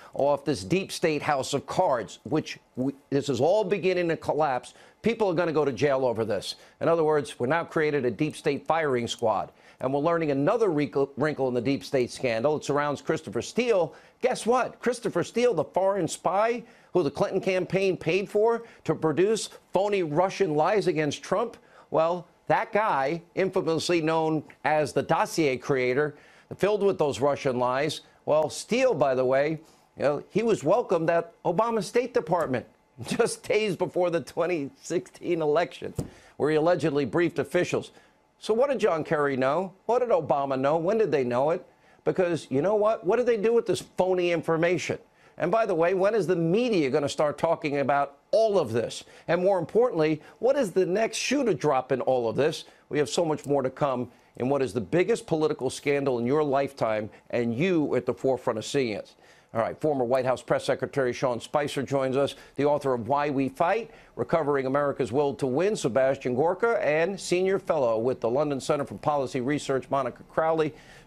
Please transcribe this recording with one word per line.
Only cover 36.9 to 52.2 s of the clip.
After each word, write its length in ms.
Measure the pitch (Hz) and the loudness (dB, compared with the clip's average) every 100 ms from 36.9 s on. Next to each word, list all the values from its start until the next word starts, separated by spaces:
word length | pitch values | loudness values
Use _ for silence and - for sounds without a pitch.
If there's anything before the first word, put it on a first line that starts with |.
| 139 | 0
briefed 360 | 139 165 170 - | 0 0 0 0
officials. 520 | 127 180 175 123 - - _ _ _ _ | 0 0 0 -2 -4 -14 _ _ _ _
So 140 | - | -2
what 160 | 226 285 | 2 2
did 100 | 240 | 2
John 260 | 208 165 139 | 2 0 0
Kerry 320 | 156 143 131 | 0 2 2
know? 340 | 131 156 190 - - | 2 0 -4 -8 -2
What 140 | 247 | 0
did 100 | 240 | 2
Obama 500 | 185 139 147 139 131 | 0 2 0 0 0
know? 160 | 139 165 | 2 2
When 220 | 165 220 | 2 0
did 160 | 196 | 2
they 100 | 147 | 2
know 280 | 120 120 147 | 2 0 0
it? 140 | 180 - _ _ _ | 0 -6 _ _ _
Because 420 | - 156 175 165 - | -4 0 0 -2 -2
you 120 | 131 | 0
know 140 | 175 214 | 2 2
what? 300 | 208 226 175 | 2 0 0
What 100 | 226 | 2
did 100 | 247 | 2
they 120 | 226 | 2
do 160 | 214 | 2
with 120 | 233 226 | 2 2
this 140 | 156 | -2
phony 520 | - - 185 185 175 | -4 -2 0 2 2
information? 640 | 170 - 165 170 170 - - - _ - - | 0 0 0 2 0 -2 -8 -10 _ -20 -6
And 120 | 175 | 0
by 160 | 226 220 | 0 2
the 80 | |
way, 200 | 165 170 | 2 2
when 200 | 190 196 | 2 2
is 140 | 220 160 | 0 0
the 80 | 175 | 0
media 540 | 165 202 247 196 135 | 2 2 2 2 2
gonna 180 | 143 143 | 0 -2
start 300 | - 151 143 | 0 -2 0
talking 420 | 165 160 156 143 | 0 0 -2 -2
about 380 | 131 143 143 - _ | 0 0 0 -6 _
all 280 | 208 220 196 | 2 4 2
of 140 | 127 | 0
this? 320 | 113 85 - - - - | -2 -2 -8 -16 -16 -4
And 120 | 175 | 0
more 180 | 185 190 | 2 2
importantly, 640 | 147 220 247 175 156 151 - - | 0 2 2 2 0 0 -6 -2
what 180 | 226 285 | 2 2
is 140 | 208 | 2
the 140 | 185 180 | 0 0
next 340 | 190 226 - | 0 0 -2
shoe 260 | - 277 240 | -2 0 2
to 80 | |
drop 400 | 160 147 131 - | 2 2 0 0
in 80 | 131 | 0
all 260 | - 127 | 2 2